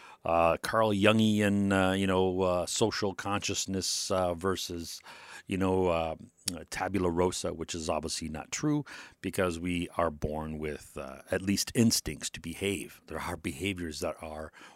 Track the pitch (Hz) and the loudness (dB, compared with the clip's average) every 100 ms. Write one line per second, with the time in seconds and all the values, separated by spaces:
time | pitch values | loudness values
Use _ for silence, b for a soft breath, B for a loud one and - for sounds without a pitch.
0 | B B 82 85 82 78 - 113 110 101 | B B 2 4 6 4 0 2 4 6
1 | 104 110 110 104 104 101 98 95 92 95 | 6 8 6 4 4 4 4 4 4 2
2 | 98 92 95 92 92 90 82 - 110 - | 2 4 2 2 2 2 0 0 0 0
3 | 104 90 101 101 - 98 - 95 - - | -4 -4 -4 -2 -2 -4 -4 -4 -2 -4
4 | - 95 90 85 95 90 - 85 82 - | 0 0 0 0 -2 -2 -4 -8 -10 -12
5 | B B B B - 95 95 95 90 82 | B B B B -4 0 2 4 4 2
6 | 80 80 - _ - 82 - - 92 95 | 0 -6 -12 _ -6 -6 -8 -6 -2 0
7 | 90 85 90 - 87 82 80 87 80 78 | 2 2 2 0 -6 -6 -6 -6 -4 -2
8 | 78 - 80 76 65 - 151 147 B B | -4 -6 -6 -8 -8 -4 -2 -2 B B
9 | B - 98 92 92 82 87 87 87 - | B -10 -4 0 0 0 -2 -2 -2 0
10 | 85 76 76 76 78 78 76 73 - 76 | 0 0 -4 -4 -6 -6 -6 -8 -12 -12
11 | 69 69 - 95 95 98 - - 113 - | -12 -14 -4 -2 0 0 0 4 4 4
12 | - 76 - - 82 80 98 90 - - | -2 -6 -8 -8 -10 -4 -4 -4 -8 -16
13 | - 78 80 85 92 71 95 92 85 73 | -12 -8 -8 -6 -6 -4 -4 -4 -6 -6
14 | 85 - 80 78 78 B B | -6 -6 -10 -10 -12 B B